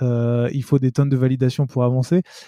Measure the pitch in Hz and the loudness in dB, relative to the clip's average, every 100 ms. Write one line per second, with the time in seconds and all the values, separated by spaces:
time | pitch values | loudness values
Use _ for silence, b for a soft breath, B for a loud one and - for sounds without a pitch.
0 | 123 120 117 120 120 139 - 139 127 143 | -2 0 0 0 -2 -4 0 0 2 0
1 | 139 131 131 131 127 135 135 131 123 127 | 0 2 0 0 0 0 -4 0 0 0
2 | 123 180 - B | 0 0 -2 B